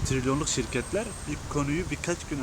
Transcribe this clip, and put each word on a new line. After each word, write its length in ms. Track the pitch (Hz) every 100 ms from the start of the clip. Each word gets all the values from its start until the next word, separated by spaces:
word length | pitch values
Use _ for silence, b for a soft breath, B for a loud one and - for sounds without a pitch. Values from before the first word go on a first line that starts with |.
| -
trilyonluk 400 | 131 127 139 156
şirketler 560 | - 110 123 120 190 226 175 -
bir 80 | 147 -
konuyu 320 | 147 143 156 175
birkaç 280 | 147 - 170 -
gün 80 | 143